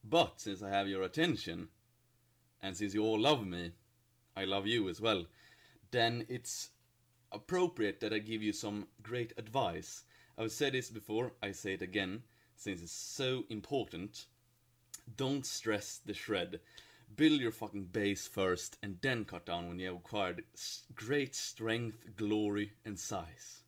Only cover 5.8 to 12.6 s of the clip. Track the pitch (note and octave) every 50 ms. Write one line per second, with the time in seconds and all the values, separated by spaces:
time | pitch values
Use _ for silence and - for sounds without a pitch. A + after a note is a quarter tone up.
5.8 | - - - B2 A#2 A#2 A#2+ A#2 A2 A2+ B2 A#2+ - - - - - - _ _
6.8 | _ _ _ _ _ _ _ _ _ _ - G#2 - - F#3 F3+ F3+ F3 F3 -
7.8 | G#2+ G2+ F#2+ - - G#2+ G#2+ G#2+ G#2 G#2+ A2+ A2 G#2+ G#2+ G#2 - - G#2+ G#2 G#2
8.8 | F#2+ - _ _ - - A#2+ B2 A#2+ A2+ - - A2+ G#2+ A2 C#3 B2 F#2 E2+ D#2+
9.8 | - - - - - _ - - - _ _ - A2+ A2+ A2 - D3 C#3 B2+ B2+
10.8 | A#2 - A2+ A2 - - G#2+ A2 B2 B2 - _ - G2+ G2 - - G2+ F#2+ F#2
11.8 | G2 F#2 F#2 G#2 G2 F2+ F#2+ A#2 B2+ _ _ _ _ _ _ -